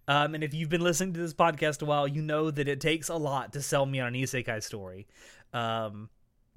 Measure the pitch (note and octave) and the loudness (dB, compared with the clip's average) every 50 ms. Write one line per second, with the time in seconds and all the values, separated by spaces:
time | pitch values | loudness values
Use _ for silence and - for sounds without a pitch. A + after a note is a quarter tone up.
0 | - - C#3+ D3 D3 D3+ D#3 D3+ D#3 D3 C#3 D#3+ E3 D3 E3+ E3+ E3+ F3+ E3 D3 | 0 2 4 4 4 2 0 -2 -4 -4 -2 -4 -2 0 0 2 4 4 4 2
1 | F#3+ F#3+ E3+ E3+ F3 E3 D3+ - F3 E3+ D#3+ C#3 E3 D3+ D3 - D3+ D3 D3 D3 | 0 -2 -2 -4 -4 -4 2 4 4 4 4 2 0 0 0 0 0 2 2 2
2 | C#3+ C#3+ C#3+ D#3 D#3 D3+ D3+ D3+ D#3 D#3+ D3+ C#3+ C#3+ C#3 C#3+ C3 D3+ D#3 D#3+ E3 | 2 0 0 -2 0 0 2 2 2 2 0 0 0 0 -2 0 0 0 0 0
3 | - - E3 E3 D3 C#3+ C3+ C3 A#2+ - - C#3+ C3+ - D#3 C#3+ C#3 C3+ C3+ C3 | -2 -4 -4 -2 -2 0 0 -2 -2 -4 -6 -6 -2 0 2 2 2 2 0 0
4 | B2+ A#2+ B2 B2+ C3 B2 - B2+ A#2+ B2+ A#2 A2 G2+ - - G#2+ F#2+ F#2 F2+ F#2+ | -2 -2 0 -2 -2 0 -2 -2 -2 -2 -4 -4 -6 -6 -8 -10 -10 -12 -12 -14
5 | G#2 - _ - - - - - - _ - A#2+ A2+ A2+ A2+ A2+ A2 G#2+ G#2 G#2 | -16 -18 _ -20 -20 -20 -20 -20 -16 _ -4 -2 0 0 0 -2 -2 -4 -6 -10
6 | A2 A2 - _ _ _ _ _ _ _ _ | -14 -16 -18 _ _ _ _ _ _ _ _